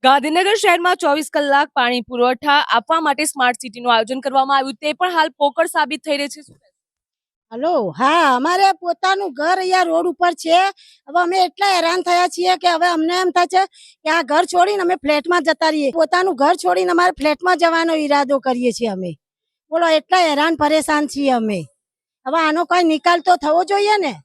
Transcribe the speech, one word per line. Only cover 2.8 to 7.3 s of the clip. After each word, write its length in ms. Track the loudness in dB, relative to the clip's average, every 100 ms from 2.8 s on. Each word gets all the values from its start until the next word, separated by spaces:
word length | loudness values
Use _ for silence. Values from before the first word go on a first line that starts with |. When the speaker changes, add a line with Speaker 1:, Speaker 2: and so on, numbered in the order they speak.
| 0 -2
Speaker 1:
માટે 240 | 0 -2
સ્માર્ટ 320 | -4 -2 -2 -2
સિટીનું 380 | -10 -8 0
આયોજન 260 | 0 0 -4
કરવામાં 360 | -2 -2 0 0
આવ્યું, 180 | -2
તે 180 | -6 -8
પણ 200 | -4 -2
હાલ 160 | 0 -2
પોકળ 380 | 0 -4 0 -2
સાબિત 340 | 0 -2 -4
થઈ 160 | -4 -4
રહી 120 | -4
છે. 140 | -10
શું 140 | -20 _
કહેશો? 200 | _ _ _ _ _ _ _